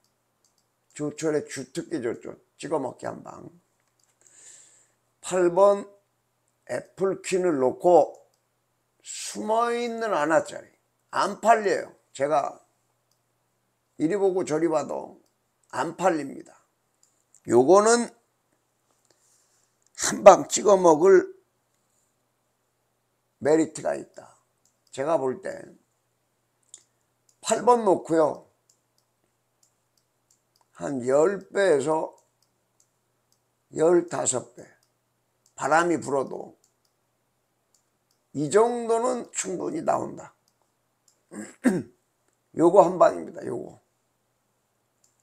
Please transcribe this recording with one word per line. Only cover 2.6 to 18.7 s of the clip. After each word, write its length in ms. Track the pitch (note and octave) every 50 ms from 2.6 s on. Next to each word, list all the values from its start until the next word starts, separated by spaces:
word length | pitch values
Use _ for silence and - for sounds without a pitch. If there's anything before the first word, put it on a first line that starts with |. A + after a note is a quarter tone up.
| - D3 E3 D3+ C3 - - - -
한 160 | - - - -
방. 260 | - - - - - - _ _ _ _ _ _ _ _ _ _ _ _ _ _ _ _ - - - - - - _ _ _ _ _ _ _ _ _ _ _ -
팔 240 | - F3+ F#3 F3+ F3
번 420 | F3 F#3 G3 G3+ G3+ G3+ F#3+ - - _ _ _ _ _ _ _ _ _ _ _ _ _ _ -
애플퀸을 880 | - - - - _ - F#3+ F#3+ F3 - - - F#3 F3+ F3+ F3+ D#3 C3+
놓고 640 | B2+ B2+ A#2+ - - F3+ F3 D#3 C3+ - - - _ _ _ _ _ _ _ _ _ _ _ _ _ _ _ _ _
숨어있는 1120 | - - - - - - G3+ G#3+ G#3+ A3 A3+ A#3 A#3+ A#3+ A#3+ A#3+ A#3 A3+ A3+ A3+ A3 F#3+
하나짜리. 540 | D3+ D3 D#3 E3 D3 - - - - - - _ _ _ _ _ _ _ _
안 300 | - - D3+ F#3+ G3+ -
팔려요. 520 | - G#3+ A#3 A3 G#3 F#3 D#3 - - - - _ _ _ -
제가 480 | - C#3 D3 D#3 - - - - - _ _ _ _ _ _ _ _ _ _ _ _ _ _ _ _ _ _ _ _ _ _ _ _ _ _ _ -
이리 180 | D3+ D#3+ G#3
보고 280 | G3 G3 G3 F3+ F#3 F3
저리 240 | - D3+ D#3+ E3 E3
봐도 520 | D#3 D3 C3+ - D2 C2+ - - - - _ _ _ _ _ _ _ _ _ _
안 260 | - B2+ C3+ E3+ D#3
팔립니다. 600 | - F3 F#3 E3 D3+ C#3 C3+ B2+ - - - - _ _ _ _ _ _ _ _ _ _ _ _ _ _ _ _ _ _ -
요거는 600 | A2+ A#2+ C3 C#3+ F#3 G3+ G#3+ A3 A#3 A#3+ A#3 - - _ _ _ _ _ _ _ _ _ _ _